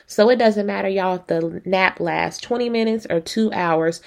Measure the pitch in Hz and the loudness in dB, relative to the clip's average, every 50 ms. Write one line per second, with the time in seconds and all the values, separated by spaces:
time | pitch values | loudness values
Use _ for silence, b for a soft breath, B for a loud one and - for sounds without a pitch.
0 | B B - - 208 240 254 233 233 220 208 208 202 202 202 196 196 196 196 196 | B B 2 4 4 6 6 6 4 4 4 2 -2 -2 -2 -2 -2 -2 0 0
1 | 185 185 180 180 - - 170 165 165 165 170 170 - 180 190 185 190 185 - - | 0 0 -2 -2 -2 -2 -2 -2 -2 -4 -6 -6 -4 -2 0 2 2 2 0 0
2 | 170 165 156 165 165 160 - - - - 240 247 240 240 233 226 226 220 220 220 | -4 -2 -2 -2 -2 -4 -4 -8 -6 -4 -4 -2 -2 -2 0 0 0 0 -2 -4
3 | - - 170 170 165 - - 220 220 208 - 180 175 170 160 160 160 165 165 - | -4 -2 -4 -4 -4 -4 -2 0 0 0 0 -2 0 0 2 2 0 0 -2 -4
4 | B | B